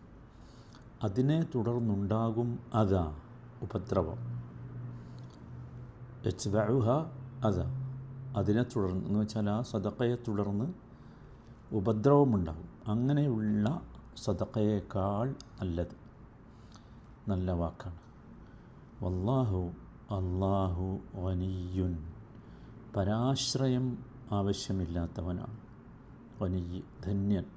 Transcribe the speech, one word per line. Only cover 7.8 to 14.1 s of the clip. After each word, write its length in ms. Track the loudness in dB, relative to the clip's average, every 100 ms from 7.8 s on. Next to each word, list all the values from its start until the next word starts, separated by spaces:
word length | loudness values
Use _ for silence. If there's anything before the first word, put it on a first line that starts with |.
| -4 -6 -10 -10 -6 0
അതിനെ 240 | 4 4 4
തുടർന്ന് 300 | 2 2 0 0
എന്ന് 120 | 2
വെച്ചാൽ 260 | 2 0 0
ആ 20 | 0 0
സദഖയെ 460 | 0 0 2 2 0 0
തുടർന്ന് 400 | 0 0 0 -2 -4 -12 -20 -20 -18 -18 -18 -18 -18 -4 0
ഉപദ്രവമുണ്ടാകും. 920 | 2 4 8 10 10 6 2 -2 -10 -10 -2
അങ്ങനെയുള്ള 760 | 2 4 4 4 2 2 4 2 0 -6 -16 -18